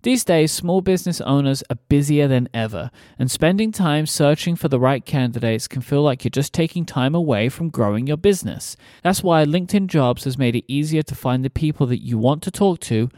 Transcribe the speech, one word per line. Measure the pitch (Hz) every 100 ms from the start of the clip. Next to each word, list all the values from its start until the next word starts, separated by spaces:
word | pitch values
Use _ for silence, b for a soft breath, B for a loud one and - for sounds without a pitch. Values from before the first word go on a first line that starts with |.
These | 247 247
days, | - 170 151
small | - 175 185
business | 185 180 180 165
owners | - 139 139 135 -
are | 117 _
busier | 143 143 147 143
than | 127 123
ever, | 117 113 98 127 B B B
and | 127
spending | - 156 190 220
time | 208 175 151
searching | 156 - 147 151 -
for | 170 147
the | 131
right | 127 135
candidates | - 143 123 117 117 110 -
can | 127
feel | - 143
like | 147 127
you're | 120
just | 131 139
taking | - 160 180
time | 160 156 135
away | 165 160 104 117
from | - 170
growing | - 104 104 135
your | 151
business. | 196 190 - - - - B B
That's | 175 196
why | 185 160
LinkedIn | 147 170 180 202 190
Jobs | 160 123 123
has | 139 131
made | 127
it | 117 -
easier | 139 151 156
to | 151
find | 135 127 127
the | 131
people | - 156 147 123
that | 123
you | 123 117
want | 120 151
to | 190
talk | - 196 170
to | - 110 123